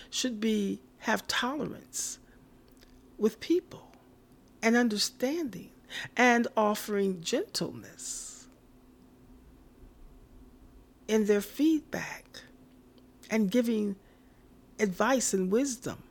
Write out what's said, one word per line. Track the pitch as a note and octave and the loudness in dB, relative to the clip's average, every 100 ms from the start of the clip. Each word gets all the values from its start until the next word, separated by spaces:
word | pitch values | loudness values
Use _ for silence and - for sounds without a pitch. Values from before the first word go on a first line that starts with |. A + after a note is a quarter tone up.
| - | -10
should | - B3+ A3 | -4 -4 -2
be, | A3 G#3+ G3 G3 - - | 0 0 0 -4 -8 -8
have | - G3 - | -2 -2 -2
tolerance | - B3 D4 G#3+ - - - - - - - - - - - - - - - | -2 -2 -4 -6 -8 -12 -8 -8 -10 -18 -20 -20 -20 -20 -20 -20 -20 -20 -2
with | A3 - | -2 -2
people | - E4+ - - - - - - _ - - - | 0 0 0 -12 -20 -20 -20 -20 _ -20 -20 -4
and | A3+ A#3+ | 2 4
understanding | A#3+ G#3 - - B3+ E4 D4 F#3 - - - - - - | 4 0 -2 -2 -2 -2 -4 -8 -16 -20 -16 -14 -6 4
and | B3 A#3+ A#3 - | 6 6 2 2
offering | G#3+ G#3 - G3+ G3 F3+ | 2 0 -2 0 0 -2
gentleness | E3 B3+ G#4+ - E3 A#2+ G2 - - - - - - - - - - - - - - - - - - - - - - - - - - - - - - - - | -2 -2 -2 -4 -6 -8 -16 -14 -10 -10 -12 -16 -20 -20 -20 -20 -20 -20 -20 -20 -20 -20 -20 -20 -20 -20 -20 -20 -20 -20 -20 -20 -20 -20 -20 -20 -20 -16 0
in | A3 G#3 | 2 4
their | G#3 | 2
feedback | G3+ - D4+ D#4 - F3 - - - - - - - - - - - - - | 0 2 4 2 0 -8 -8 -12 -16 -20 -20 -20 -20 -20 -20 -20 -20 -20 -4
and | A3 G3+ | 0 2
giving | A#3+ A#3 A3 G#3 G3 - - - - - - - - | 2 2 0 -2 -6 -12 -20 -20 -20 -20 -20 -20 -2
advice | G#3+ F3 G#3+ C4 - | 0 2 2 2 2
and | G3 F#3 | 0 2
wisdom. | G#3+ C#4 A#3 D3 A2 - | 2 2 -4 -8 -10 -14